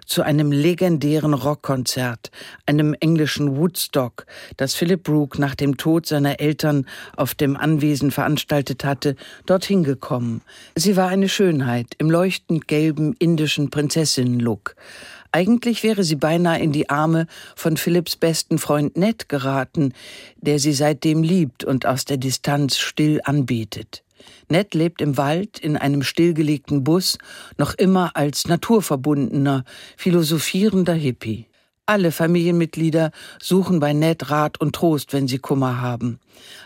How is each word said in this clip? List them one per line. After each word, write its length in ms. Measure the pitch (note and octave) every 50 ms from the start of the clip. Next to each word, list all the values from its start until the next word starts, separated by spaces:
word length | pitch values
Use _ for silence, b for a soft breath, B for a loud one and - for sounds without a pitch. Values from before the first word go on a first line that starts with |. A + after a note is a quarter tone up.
| B
zu 160 | B - F3 -
einem 280 | - D3 D3+ D#3 D3
legendären 840 | C#3+ C#3+ D3 F3 F3+ E3 F#3 F3+ E3+ C#3+ C#3 D3 D3+ D#3 C#3+ D3+ D3
Rockkonzert, 960 | C3 A#2+ D3 D3+ - - - C3+ B2+ A#2+ - - C3 B2+ B2 A#2 - - - B B B B B B B
einem 300 | - D3 D3+ D3+ D3+ D3 -
englischen 580 | - D#3 E3 D#3+ D3+ C3 - - D3 C#3+ C3+
Woodstock, 680 | C#3 E3 F#3 - - - - - C#3+ B2+ B2+ - - - B B B B B B
das 180 | B C3+ C#3 -
Philip 280 | - F3 E3+ F#3+ E3 -
Brooke 360 | - D3+ D3+ D3 C3+ - -
nach 180 | C#3+ C#3 C3+
dem 200 | - D3 C#3 C3+
Tod 300 | - - D#3+ D#3+ E3+ D#3+
seiner 340 | - D#3 D3 C#3+ C#3+ C#3 -
Eltern 460 | D3 D3+ D3+ - - D3+ D3 C#3 C3 B B B B B B
auf 180 | B C#3+ B2 -
dem 240 | - D3+ C3+ C#3 -
Anwesen 520 | - D3+ D#3+ D3 D3 D3+ D3 B2+ D3+ C#3
veranstaltet 720 | - - B2 - D3+ D3 - - D3+ D3 C3 - C3 - -
hatte, 340 | C#3+ C#3 - - D3 C3+ B B B B B B
dorthin 400 | - F3+ F#3+ - - G3 F#3+ E3
gekommen. 560 | C#3 C3+ - - - C#3 B2 A#2+ A#2 A2+ A2+ - B B B B B B
Sie 220 | E3 D#3+ G3+ G3
war 120 | F#3 F#3 F#3
eine 200 | F#3 G3 G3 F#3+
Schönheit 680 | - - G3+ F#3 D#3+ C#3 C3 B2+ A#2+ A#2+ A#2 - - -
im 100 | D3 D#3
leuchtend 580 | D#3+ E3+ F#3 F#3+ F3+ - _ - E3+ D#3 -
gelben 480 | - D3+ D3+ D#3 D#3+ D3 D3+ D#3 D3+ - -
indischen 500 | F#3 E3 E3+ D#3 D#3 D3 D3+ C#3 D3 C3
Prinzessinnen-Look. 1080 | - D3+ D3 C#3+ - E3 D#3 C#3 - C3+ B2+ B2+ B2 A#2+ A#2 A#2 G#2+ G#2 - - - B B B B B B B B B B B -
Eigentlich 500 | D#3+ F#3 G3+ A#3+ A#3 - A#3+ A3+ - -
wäre 200 | A3 A3 G3+ G3
sie 140 | D#3 D#3+
beinahe 440 | C#3 - D3+ E3 E3+ F3 E3+ E3 -
in 120 | - D#3+ C#3
die 160 | D3+ D3 -
Arme 380 | C#3 D3 D#3 D#3+ D#3+ D#3+ E3 - B B B B B
von 200 | B - E3 D#3+
Philips 400 | - - F3 E3+ F3 E3 - -
besten 400 | - - E3 D#3+ - - - E3
Freund 400 | D3+ - - D3 D3 D3 C#3 -
Ned 320 | E3 F#3 A3 A3+ - - -
geraten, 640 | D3 C#3 C3 C3+ C3+ C#3 B2+ - - E3 C#3+ C3 B B B B B B B B B B
der 200 | - D3 D3 D3
sie 140 | C3+ D#3 D3
seitdem 500 | C3 D3+ D3+ D#3 - - D#3+ D#3 D#3+ D#3+
liebt 400 | D#3+ F#3 F#3+ D#3+ B2+ - - -
und 220 | - C3+ B2 -
aus 220 | - B2+ C3 -
der 100 | - C#3
Distanz 600 | C3 B2+ C3+ B2+ - - D3 C#3+ C#3+ D3 C3 - -
still 420 | - - - - D#3 D3+ D3+ - -
anbetet. 760 | - C#3 D3 C3+ A#2+ B2+ A2+ A2 - - A2 - - - - _ _ B B B B B B B B
Ned 240 | D3 F3 G#3+ - -
lebt 300 | D#3 E3 E3+ E3+ - -
im 160 | D3 C3+ C3
Wald 400 | C#3+ C#3+ D#3 F3 G#3 - - -
in 180 | - D#3 D3+
einem 260 | - - C#3 C#3+ C#3+ C3+
stillgelegten 800 | - - - E3 F3 E3 D3+ D#3+ D3 D3+ C#3 - - D3 C#3+ C3
Bus, 360 | D3 D#3+ F#3+ F#3 - - - B B B B B B B B
noch 160 | C#3+ - -
immer 420 | - G3+ F#3 F#3+ F#3 F3+ D#3 -
als 300 | D#3+ C#3+ D3 C3+ - -
naturverbundener, 1200 | - F3 E3 - - A#3 G#3+ E3+ - D3+ C3+ B2 D3 D3 C#3+ C3+ - - D3 C#3 C#3+ C#3 C3 B2+ B B B B B B B
philosophierender 960 | - F#3+ E3+ F3 E3 D3 E3+ D3+ - - - F#3 G3+ G#3+ F#3+ F#3+ F3+ F3+ E3
Hippie. 520 | D#3+ D3 C3 A#2 - - A2 G#2+ G2+ A2+ _ _ _ _ _ _ _ _
Alle 260 | - G#3+ G3+ F#3 E3
Familienmitglieder 1000 | D3 - E3 E3 F3 F3 E3 F3 F3 E3+ E3+ D#3 - D#3+ E3 D#3+ D3+ E3 D#3+ D#3 B B B B B B
suchen 420 | B - F3+ F#3+ F#3 F3 F#3 E3
bei 120 | C#3+ D3 D3
Ned 380 | D3 D#3 E3 E3 - C#3 C3+
Rat 280 | D3 D3+ D3+ D3+ - -
und 160 | D#3 D3 -
Trost, 380 | - - E3+ D#3 C#3+ - - -
wenn 160 | C#3 C#3 B2+
sie 120 | C3 B2+
Kummer 420 | - - D3 C3+ C3+ B2+ B2 B2 B2
haben. 380 | B2 A#2+ A#2 A#2+ B2 A2+ - B B B B B B B B B